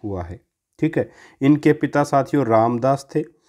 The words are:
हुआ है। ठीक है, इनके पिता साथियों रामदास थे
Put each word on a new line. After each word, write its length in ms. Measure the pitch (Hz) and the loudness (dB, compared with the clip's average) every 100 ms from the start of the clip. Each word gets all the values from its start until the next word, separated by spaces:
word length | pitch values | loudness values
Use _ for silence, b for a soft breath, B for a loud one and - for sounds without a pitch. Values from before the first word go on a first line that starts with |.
हुआ 200 | 107 92 | -8 -8
है। 180 | 85 - _ _ _ - | -10 -14 _ _ _ -6
ठीक 180 | 170 - | -4 -2
है, 140 | - B B B | -6 B B B
इनके 320 | 135 147 151 | 2 4 2
पिता 300 | 151 135 143 | 0 0 -2
साथियों 420 | 143 139 135 147 117 | 0 0 0 -2 2
रामदास 640 | 113 117 120 131 139 - 156 | 2 2 0 -2 -2 -4 -8
थे 80 | 156 _ | -8 _